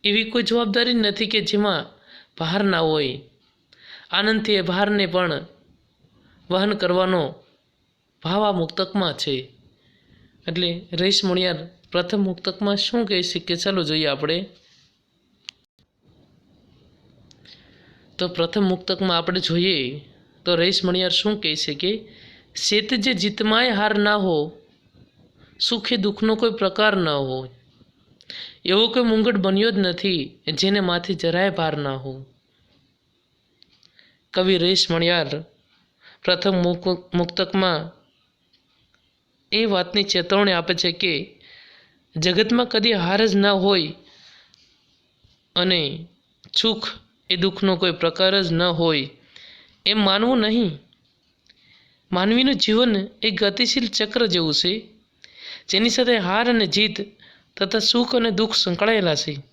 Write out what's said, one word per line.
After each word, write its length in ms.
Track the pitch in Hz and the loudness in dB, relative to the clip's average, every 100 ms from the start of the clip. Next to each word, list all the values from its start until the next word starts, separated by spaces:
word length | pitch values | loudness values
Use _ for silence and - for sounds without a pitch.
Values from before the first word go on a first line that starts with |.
એવી 200 | 208 208 | 2 0
કોઈ 200 | 220 240 | 0 -2
જવાબદારી 500 | 208 233 233 226 240 | 0 0 0 0 0
નથી 340 | 240 208 202 214 | 0 0 -2 -2
કે 140 | 214 | -2
જેમાં 440 | 208 208 208 165 - - _ - _ - | 0 0 0 -2 -6 -18 _ -20 _ -8
ભાર 260 | 160 190 | -4 0
ના 160 | 202 170 | 0 0
હોય. 420 | 160 156 139 135 - _ _ _ _ _ - - - | 0 0 -2 -6 -16 _ _ _ _ _ -20 -20 -6
આનંદથી 420 | 180 208 220 220 | -2 0 0 0
એ 80 | 202 | 0
ભારને 440 | 180 180 208 208 185 | 0 0 0 0 0
પણ 400 | 180 180 143 165 - _ _ _ _ _ _ _ _ _ | 0 -2 -4 -8 -20 _ _ _ _ _ _ _ _ _
વહન 240 | 185 202 | 0 0
કરવાનો 640 | 202 180 180 185 180 143 - _ _ _ _ _ _ _ _ | 0 0 2 2 2 -2 -6 _ _ _ _ _ _ _ _
ભાવ 200 | 160 196 | -4 0
આ 80 | 214 | 0
મુક્તકમાં 600 | 180 160 - 190 202 175 | 0 -2 -4 -4 -2 -2
છે. 360 | 143 - 131 127 - _ _ _ _ _ _ - _ - | -4 -4 -6 -8 -20 _ _ _ _ _ _ -20 _ -8
એટલે 400 | 170 175 170 - | -4 -4 -4 -8
રઈસ 320 | 170 185 202 190 | -2 0 2 2
મણિયાર 420 | 180 185 156 170 _ _ | 0 0 -2 -8 _ _
પ્રથમ 280 | 175 175 214 | -4 0 0
મુક્તકમાં 560 | 190 175 - - 202 202 | 0 -2 -8 -4 -2 0
શું 300 | - 240 208 | 0 -2 0
કહે 180 | 190 | -2
છે 160 | 175 175 | -2 -6
કે 160 | - 170 | -4 -4
ચાલો 280 | 196 190 | -2 -2
જોઈએ 220 | 156 156 151 | 0 0 0
આપણે. 440 | 139 151 170 196 - _ _ _ _ _ _ _ _ - _ _ _ _ _ _ _ _ _ _ _ _ _ _ _ _ _ _ - - - - _ - _ _ - | -2 -2 -2 -6 -18 _ _ _ _ _ _ _ _ -20 _ _ _ _ _ _ _ _ _ _ _ _ _ _ _ _ _ _ -20 -20 -20 -20 _ -20 _ _ -6
તો 100 | 180 | -4
પ્રથમ 360 | 175 165 208 | -2 -2 2
મુક્તકમાં 540 | 190 185 - 185 190 170 | 0 0 -2 -2 0 0
આપણે 220 | 165 175 | 0 -2
જોઈએ 640 | - 170 185 165 127 147 - - _ _ - | 0 0 2 0 -2 -8 -16 -20 _ _ 0
તો 100 | 170 | 2
રઈસ 300 | 175 190 185 | 2 2 0
મણિયાર 260 | 180 180 | 0 0
શું 300 | 175 208 208 | 0 -2 -2
કહે 140 | 160 156 | -2 -4
છે 180 | - | -6
કે 340 | 139 180 220 - - - - _ - | -4 -4 -4 -10 -20 -20 -20 _ -6
"શેત 380 | - 208 208 | 0 0 0
જે 200 | 254 220 | -2 0
જીતમાય 560 | 202 202 208 214 220 247 | 0 -2 0 2 2 2
હાર 280 | 202 214 202 | 2 2 2
ના 180 | 208 208 | 2 2
હો, 360 | 185 160 156 - _ _ _ _ - _ _ _ - _ | 2 0 -2 -8 _ _ _ _ -20 _ _ _ -20 _
સુખે 380 | - 233 - 240 | -4 -2 -2 0
દુઃખનો 380 | 202 208 220 220 | -2 0 0 2
કોઈ 160 | 233 | 0
પ્રકાર 460 | 226 190 190 214 196 | 0 -2 2 2 2
ન 120 | 165 | 0
હો. 380 | 143 135 131 131 - _ _ _ _ _ _ - - - - - | -2 -2 -6 -8 -18 _ _ _ _ _ _ -20 -18 -18 -8 0
એવો 220 | 190 233 | 2 4
કોઈ 160 | 254 | 2
મુંગટ 320 | 240 220 220 202 | 2 4 2 2
બન્યો 360 | 190 196 220 | 2 2 2
જ 60 | 196 | 2
નથી 640 | 185 175 196 175 131 - - | 0 0 -2 -2 -4 -10 -8
જેને 260 | 156 196 202 | -2 0 2
માથે 340 | 185 175 175 | 0 -2 -4
જરાય 360 | 180 170 170 196 | -2 0 0 0
ભાર 280 | 196 160 151 | 0 -2 -2
ના 180 | 143 135 | -6 -6
હો." 300 | 135 131 135 _ _ _ _ _ _ _ _ _ _ _ _ _ _ _ _ _ _ _ _ | -10 -14 -18 _ _ _ _ _ _ _ _ _ _ _ _ _ _ _ _ _ _ _ _
કવિ 240 | - 185 185 | 0 2 2
રઈસ 340 | 175 190 - | 2 2 2
મણિયાર 500 | 165 170 175 139 147 160 _ _ _ _ _ - - | 2 2 0 -2 -6 -10 _ _ _ _ _ -20 -6
પ્રથમ 280 | - 180 196 | -2 0 2
મુક-, 640 | 185 175 175 185 180 - 180 | 2 0 0 -2 -4 -4 -2
મુક્તકમાં 760 | 175 175 185 196 185 156 165 - _ _ _ _ _ _ _ _ _ _ _ _ _ _ _ | -2 -4 -2 0 0 -2 -6 -16 _ _ _ _ _ _ _ _ _ _ _ _ _ _ _
એ 140 | 214 226 | 0 2
વાતની 380 | 190 180 208 | 0 0 -2
ચેતવણી 480 | 202 185 175 196 202 | 0 -2 0 2 2
આપે 220 | 180 170 180 | 0 -2 -2
છે 160 | 180 | -2
કે 500 | 170 180 151 - - - - - - _ _ _ 160 | -2 -2 -2 -6 -18 -20 -20 -20 -20 _ _ _ -2
જગતમાં 500 | 175 180 214 240 247 | 0 2 2 2 0
કદી 280 | 220 202 | 0 2
હાર 320 | 208 170 202 220 | 2 0 2 2
જ 100 | 196 | 4
ન 120 | 202 | 4
હોય 460 | 196 190 190 156 - - - - - _ _ _ _ _ _ _ _ _ _ _ 175 | 4 4 2 0 -8 -20 -20 -20 -20 _ _ _ _ _ _ _ _ _ _ _ -2
અને 520 | 185 180 143 160 165 _ _ _ - - | 0 0 -2 -8 -14 _ _ _ -6 -2
સુખ 300 | 226 220 - - _ _ _ | 0 -2 -6 -12 _ _ _
એ 60 | 180 | 0
દુઃખનો 400 | 190 190 196 175 | 0 2 0 2
કોઈ 160 | 180 | 0
પ્રકાર 500 | 165 165 165 190 196 | 0 -2 2 2 2
જ 120 | 180 | 2
ન 100 | 165 | 2
હોય 460 | 180 165 165 151 135 - _ - - - _ _ - | 0 2 2 0 -4 -12 _ -20 -20 -20 _ _ -2
એમ 140 | 214 | 2
માનવું 380 | 196 196 233 254 | 2 2 2 2
નહીં. 420 | 214 226 208 147 _ _ _ _ _ _ _ _ _ _ _ _ _ | 2 2 0 -4 _ _ _ _ _ _ _ _ _ _ _ _ _
માનવીનું 440 | 180 196 240 262 269 | 0 2 4 2 2
જીવન 540 | - 220 247 202 196 - | 2 4 4 2 -2 -4
એક 220 | 233 185 | -2 2
ગતિશીલ 440 | 202 202 247 269 233 | 0 2 -2 0 -2
ચક્ર 380 | - 214 233 226 | -2 -2 0 2
જેવું 280 | 175 160 | 2 0
છે, 360 | 143 180 214 - _ _ _ - - - - - | 0 0 -4 -10 _ _ _ -20 -20 -20 -20 -2
જેની 200 | 190 233 | 0 2
સાથે 280 | 233 247 226 | 2 2 2
હાર 320 | 180 202 240 | 2 0 2
અને 160 | 233 190 | 2 2
જીત 500 | 180 214 - 202 _ - - _ - | 2 0 -2 -10 _ -20 -20 _ -6
તથા 220 | 196 220 | -2 0
સુખ 360 | 214 240 240 254 | 0 0 2 0
અને 160 | 226 | 0
દુઃખ 240 | 190 220 - | 0 0 0
સંકળાયેલા 600 | 185 170 208 226 175 151 | -2 0 0 2 0 -2
છે. 220 | - 143 - | -4 -8 -14